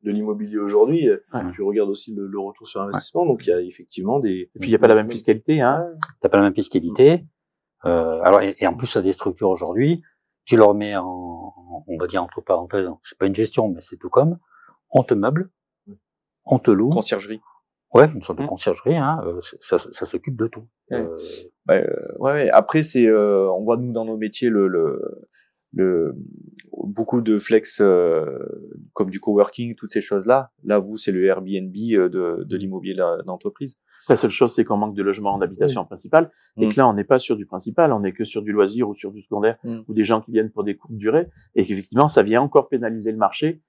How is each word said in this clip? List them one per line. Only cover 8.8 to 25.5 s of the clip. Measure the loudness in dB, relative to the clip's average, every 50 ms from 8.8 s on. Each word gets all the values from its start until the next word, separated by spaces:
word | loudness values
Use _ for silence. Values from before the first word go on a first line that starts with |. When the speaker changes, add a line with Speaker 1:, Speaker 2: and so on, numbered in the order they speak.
| -4 -2 -2
Speaker 3:
t'as | 0 0
des | 0
structures | -2 0 -4 -6 -6 -2 -2 -2
aujourd'hui, | -2 -2 -4 -6 -2 0 0 0 0 -2 -4 _ _ _ _ _ _ _ _
tu | 2 6
leur | 8 8 8 8
mets | 4 -2 -4 -4
en, | -6 -6
en, | -6 -10 -12 -12 -12 -14 -14 -14 -18 -18 -20 -20 -16 -16 -16 -12 -10
on | -8 -6
va | -6
dire | -4 -4 -4 -4
entre | -4 -10 -16
parenthèses, | -4 -2 -2 -2 -2 -4 -4 -4 -4 -4 -8 -14 _
c'est | -20 -8 _
pas | -4
une | -2 0
gestion, | 0 -2 -2 0 -2 -2 -2
mais | -2 -6
c'est | -10 -18 -18
tout | -14 -14 -2
comme, | 2 2 2 2 0 -4 _ _ _ _ _ _ _ _ _ _ 0
on | 0 2
te | 2 0
meuble, | 0 2 0 0 -2 -4 -6 _ _ _ _ _ _ _ -20 -20 _ _ _ _ _ _ _ _ _ _
on | 0 0 2
te | 4 4
loue. | 4 4 4 2
Speaker 4:
Conciergerie. | 2 0 0 -2 -4 -4 -6 -10 -14 -14 _ _ _ _ _ _ _ _ _ _ 6
Speaker 3:
Ouais, | 6 6 6 4
une | -6 -10
sorte | -10 -8 -8
de | -6
Speaker 2:
Mm. | -8
Speaker 3:
conciergerie, | -8 -6 -4 -4 -4 -2 -2 -2 0
hein, | 0 0 -2 -2 -4 -4
euh, | -8 -8 -8
ça, | -10 -12 -14 -14 -6 -2 -2 -2
ça, | -2 -4
ça | -12 -12 -12
s'occupe | -8 -10 -10 -8 -8 -6
de | -6 -6
tout. | -6 -6 -12 -20 _ _ _ _ _
Speaker 4:
Ouais. | -8 -8
Speaker 3:
Euh, | -8 -8 -10 -14 -14 -16 -16 -18 -18 -20 _ _ _
Speaker 4:
Bah, | 2 2
euh, | 2 2 -2 -4 -6 -10 -12 -12 -4
ouais, | -2 -2 0
ouais. | 0 0 6
Après, | 6 6 6 6 0 0 0
c'est, | 2 2 4 4
euh, | 6 6 4 4 4 4 2 2 2 0
on | -2 0
voit, | -2 -2
nous, | -2 -2 -4 -4
dans | -6 -6
nos | -6 -6
métiers, | -6 -6 -8 -6 -2 -2 0
le, | 2 2 2 2
le, | 2 0 -2 -2 -2 -6 -8 -10 -12 -16 -20 _ _ _ _ _